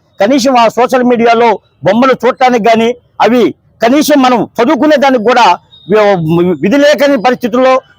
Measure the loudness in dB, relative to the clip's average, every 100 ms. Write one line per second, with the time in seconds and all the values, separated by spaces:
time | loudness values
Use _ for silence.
0 | _ -6 -2 0 0 0 0 0 -2 0
1 | 0 0 0 0 0 -2 _ _ -2 0
2 | 0 0 -2 0 0 0 0 0 0 -4
3 | _ -4 0 0 0 -4 _ _ -2 0
4 | 0 0 0 0 -4 -4 -2 0 0 0
5 | 0 0 0 2 2 0 _ -16 -4 0
6 | 0 0 -2 0 0 -2 -2 0 2 2
7 | 0 0 -2 -4 -4 -2 0 0 -4